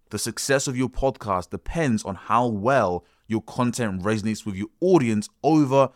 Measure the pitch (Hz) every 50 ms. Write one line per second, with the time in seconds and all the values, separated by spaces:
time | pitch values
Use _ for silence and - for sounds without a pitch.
0 | _ _ - 104 - 117 107 - - - 135 135 - 143 131 123 127 123 - -
1 | - 135 127 - - 107 98 90 90 - - 95 - - - 170 165 135 113 107
2 | - - 95 - - - 110 117 123 123 113 101 98 120 139 131 107 92 90 87
3 | - _ _ _ _ - 107 110 - - - - 123 120 113 - 120 107 95 92
4 | 87 104 110 110 95 110 107 - - 107 98 95 104 - _ - 170 185 190 165
5 | 131 117 110 104 104 - _ _ - 143 160 156 147 131 131 139 135 127 -